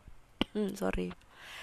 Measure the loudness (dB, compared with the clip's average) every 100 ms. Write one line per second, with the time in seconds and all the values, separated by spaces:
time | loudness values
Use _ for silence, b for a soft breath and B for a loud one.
0 | -14 -14 -14 0 2 4 0 2 2 2
1 | 0 -4 B B B B